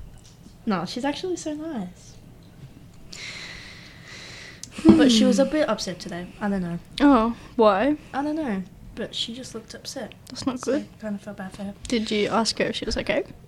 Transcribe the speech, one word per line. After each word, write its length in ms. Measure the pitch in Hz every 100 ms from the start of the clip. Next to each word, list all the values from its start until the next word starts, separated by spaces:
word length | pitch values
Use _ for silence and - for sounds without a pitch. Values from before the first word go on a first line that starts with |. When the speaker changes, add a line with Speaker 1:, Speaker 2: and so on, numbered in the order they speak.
| - - - - - - -
Speaker 1:
No, 180 | 185
she's 200 | 175 247
actually 320 | 277 294 370 339
so 180 | 320
nice. 600 | 302 320 254 180 - - - - - - - - - - - - - - - - - - - - - - - - - - - - -
Speaker 2:
Hmm. 160 | 320 320
Speaker 1:
But 120 | 277
she 120 | 226
was 140 | 254 247
a 60 |
bit 240 | 269 302 277
upset 300 | 214 - 160
today. 280 | 180 175 180 -
I 80 | 208
don't 140 | 196
know. 160 | 175 170 - -
Speaker 2:
Oh, 360 | 285 254 233 233 - -
why? 400 | 214 190 262 302 -
Speaker 1:
I 100 | 254
don't 140 | 294 311
know. 260 | 285 190 185 - -
But 200 | - 202
she 200 | - -
just 200 | 240 240
looked 180 | - -
upset. 380 | 226 - 269 208 - -
Speaker 2:
That's 200 | 254 269
not 140 | 247
Speaker 1:
So 120 | 233
Speaker 2:
good. 160 | 285 - -
Speaker 1:
I 20 |
kinda 180 | 214 202
felt 200 | 214 202
bad 140 | 190
for 120 | -
her. 100 | 202 202 -
Speaker 2:
Did 220 | 240 220
you 180 | 214 202
ask 300 | 220 220 -
her 80 | -
if 100 | -
she 80 |
was 120 | - -
okay? 260 | - - - -